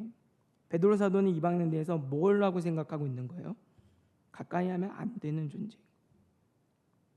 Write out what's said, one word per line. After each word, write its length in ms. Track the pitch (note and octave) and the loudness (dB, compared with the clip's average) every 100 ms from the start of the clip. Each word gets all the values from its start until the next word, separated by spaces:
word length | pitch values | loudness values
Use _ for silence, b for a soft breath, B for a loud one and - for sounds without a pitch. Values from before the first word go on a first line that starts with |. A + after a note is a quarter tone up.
| A3+ - _ _ _ _ - | -10 -14 _ _ _ _ -4
베드로 280 | E3+ G3 G#3 | 2 4 4
사도는 340 | G3+ F#3+ G3 | 4 4 4
이방인에 360 | E3 F3 F3 E3 | 2 2 2 2
대해서 280 | D#3 D#3 E3 | 0 0 -2
뭘 460 | C3+ C#3+ F#3+ G3+ | -2 2 4 4
하고 160 | G3+ F3+ | 4 2
생각하고 460 | E3+ D#3+ D3+ D#3+ C#3+ | -2 -2 -4 -4 -4
있는 200 | B2 B2+ | -4 -8
거예요? 300 | F3 - A3 _ _ _ _ _ _ _ | -10 -10 -12 _ _ _ _ _ _ _
가까이 380 | - - F3 F3+ | -16 -4 -2 -2
하면 220 | F3+ F#3+ | -2 -4
안 260 | - D3+ A3+ | -6 -8 -6
되는 300 | D3+ D#3 D3+ | -6 -4 -6
존재, 300 | - G#3 - _ _ _ _ _ _ _ _ _ _ _ _ _ | -8 -10 -12 _ _ _ _ _ _ _ _ _ _ _ _ _